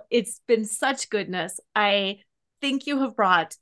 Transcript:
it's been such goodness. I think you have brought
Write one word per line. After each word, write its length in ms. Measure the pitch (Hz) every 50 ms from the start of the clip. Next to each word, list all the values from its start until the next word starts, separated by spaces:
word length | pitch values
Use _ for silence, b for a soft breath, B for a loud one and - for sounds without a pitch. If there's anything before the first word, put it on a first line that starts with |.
| - -
it's 320 | 233 240 - - - - _
been 180 | - 240 220 220
such 460 | 208 - - - 269 269 - - -
goodness. 480 | - 208 190 185 185 180 165 190 - - - _ -
I 460 | 214 208 202 202 202 196 190 202 202 _ _ _ _ _ _ _ _
think 260 | - 277 269 269 -
you 140 | 294 285 269
have 160 | 269 254 208
brought 400 | - 208 185 180 170 160 - - -